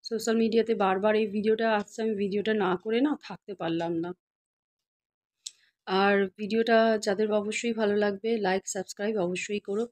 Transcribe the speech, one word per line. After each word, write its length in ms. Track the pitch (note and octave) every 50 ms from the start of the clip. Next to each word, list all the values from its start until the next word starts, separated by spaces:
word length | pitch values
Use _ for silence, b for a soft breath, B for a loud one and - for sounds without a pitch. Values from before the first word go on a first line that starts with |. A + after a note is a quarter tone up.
| _
social 320 | - A3+ A3 A3 A#3+ A3
মিডিয়াতে 380 | A3+ A3+ A3+ G#3 A3+ A3 A3+ A3+
বারবার 400 | G3+ G#3 F#3+ F#3+ F#3+ G3 G#3+ G#3+
এই 100 | G#3+ A3
ভিডিওটা 400 | G#3 G3 G#3+ G3+ A3 A3 A3 A3+ A3+ A3
আসছে, 220 | G#3 G3+ - - - A3+
আমি 120 | A3+ A3
ভিডিওটা 380 | G3 G3+ G3+ F#3 G#3 F#3+ A3 A3
না 160 | G#3+ G3 F3+ F3
করে 220 | F3+ _ A3 A3 A#3
না 120 | C4 D4+ C#4+ - -
থাকতে 300 | - G3 - _ - G3+
পারলাম 380 | _ F3+ E3 E3 E3 E3+ E3+ E3+
না। 180 | E3 E3 F3 F3+ _ _ _ _ _ _ _ _ _ _ _ _ _ _ _ _ _ _ _ _ _ _ _ _ _ B B B B B B B _ _
আর 280 | - F#3+ F#3+ G3 G3+ G3+ G3 G3+ F#3+ _
ভিডিওটা 420 | - G#3+ F#3+ G#3+ A3+ A3+ A3+ A#3 A3+ A3+ A3+ A3 G#3+
যাদের 300 | G#3+ G#3+ G3+ F#3 G#3+ G#3+ G#3+
অবশ্যই 400 | G#3+ G3+ G#3+ G#3+ - - A#3+ A3+
ভালো 220 | G#3+ A3 G3+ G3+
লাগবে, 340 | G#3 G#3 G#3 G3+ G3 - A3 A#3 A3+
like, 280 | G3+ F#3+ F#3+ G3 -
subscribe 480 | - - G3 F#3 - - - G3+ G#3 A3 G#3+
অবশ্যই 420 | F3 F3 F#3 F3+ - - G#3 G#3
করো। 240 | _ - G3 G#3 A#3 A#3